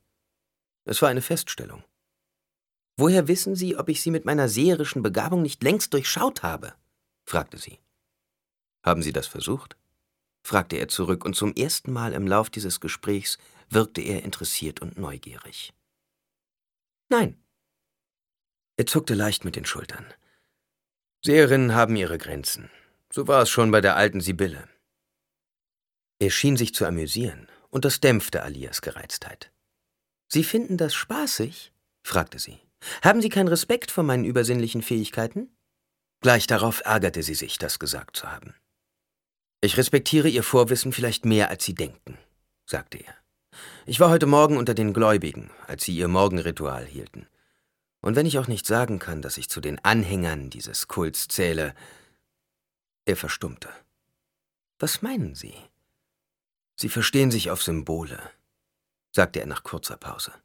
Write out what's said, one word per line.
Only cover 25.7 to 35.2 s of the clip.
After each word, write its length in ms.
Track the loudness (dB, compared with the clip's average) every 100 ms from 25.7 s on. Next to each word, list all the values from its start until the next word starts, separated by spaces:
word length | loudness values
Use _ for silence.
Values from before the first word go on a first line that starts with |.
| _ _ _ _ -2
Er 100 | 0
schien 260 | 2 2 2
sich 180 | 0
zu 100 | 0
amüsieren, 640 | -2 -2 -4 -4 -4 -8 -16 -20 _
und 140 | -2
das 160 | 0 4
dämpfte 420 | 4 4 2 -4
Alias 400 | -6 -10 -10 -8
Gereiztheit. 680 | -8 -10 -10 -12 -12 -16 -20 _ _ _ _ _ _ _ _
„Sie 160 | 0
finden 320 | 2 0 0 0
das 180 | 0
spaßig?“, 800 | -2 -4 -4 -2 -2 -4 -8 -20 _ _ _
fragte 360 | -4 -2 -2 -6
sie. 220 | -12 -14 _ _ -14 2
„Haben 180 | 4 6
Sie 80 | 4
keinen 180 | 2 2
Respekt 420 | 2 0 -2 -2
vor 140 | -2
meinen 200 | 0 2
übersinnlichen 580 | 2 0 2 0 -2 -4
Fähigkeiten?“ 720 | -2 -2 -2 -4